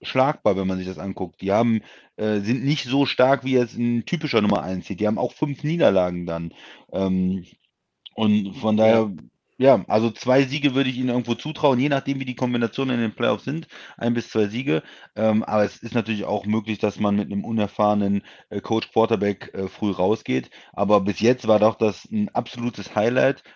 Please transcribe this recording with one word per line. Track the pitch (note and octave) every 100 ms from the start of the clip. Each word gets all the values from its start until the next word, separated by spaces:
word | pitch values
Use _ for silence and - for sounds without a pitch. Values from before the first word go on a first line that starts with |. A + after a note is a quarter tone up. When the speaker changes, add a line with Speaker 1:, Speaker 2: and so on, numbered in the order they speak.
Speaker 1:
schlagbar, | - C3+ C3+ D3+ G#2+ F#2+
wenn | F#2+
man | F#2
sich | F#2
das | E2
anguckt. | F#2+ - F2 -
Die | F#2+
haben, | G#2 A#2 A2 - - _ -
äh, | G#2+ G#2+
sind | G2+ B2+ C3+
nicht | D3+ A#2+
so | C#3 C3+
stark | - C3 C3+ C3
wie |
jetzt | B2+ A#2+ A#2
ein | A#2+ A#2+ -
typischer | E3 D3+ A2+
Nummer | G#2 G2+
eins | E2 F#2 -
Seed. | F#2
Die | G#2
haben | A2
auch | B2
fünf | - D3+ C3+
Niederlagen | D3 E3+ C#3+ F#2+ F2+ F2 E2+
dann. | E2 E2+ - - - _
Ähm, | F#2 F#2+ F#2 F#2 F#2 F2 _ _ _ _ _ - -
und | G#2+ G#2 G2 F#2
von | A2 G#2+
Speaker 2:
Ja. |
Speaker 1:
daher, | A2 A2+ A2 E2 - _ _ -
ja, | C3 A2+ -
also | G#2+ A2+
zwei | G#2 A#2+ C3
Siege | C3 C#3 C#3
würde | B2+ B2+
ich | B2
ihnen | B2+
irgendwo | B2 A#2 A2+
zutrauen, | D#3 D#3 D3 B2
je | C#3+
nachdem, | C#3 C#3 C3+
wie | C3
die | B2
Kombinationen | B2 A#2+ A#2 - C3+ A#2+
in |
den | A2+
Playoffs | - A#2 A2
sind, | - D#3+ - - - -
ein | A#2+ A#2
bis | -
zwei | A2+ G#2
Siege. | A2+ C3+ D3+ - - - G#2+
Ähm, | A2 G#2+
aber | - G#2+ G#2
es | -
ist | A2
natürlich | A#2+ G#2+ G#2
auch | F2+ G2+ G#2
möglich, | A2 G#2 G#2
dass | G#2 -
man | G#2 G2+
mit | -
einem | G2+ G#2+
unerfahrenen, | A2+ G#2 - G#2 G#2 G2+ G2+ - - _
äh, | G#2
Coach | - A2 -
Quarterback, | A2+ A2+ G#2+ G2+ G2 -
äh, | G2 F#2+
früh | - G#2
rausgeht. | F2+ F#2 A2+ - B2+ - - -
Aber | - G2 G#2
bis | G2 G2
jetzt | A2 B2 A2
war | G#2+
doch | G#2+ A2
das | A2 - -
ein | A2 G#2
absolutes | - A#2+ A#2+ A#2+ - G2 G#2+
Highlight. | A2 B2+ C3+ C#3 -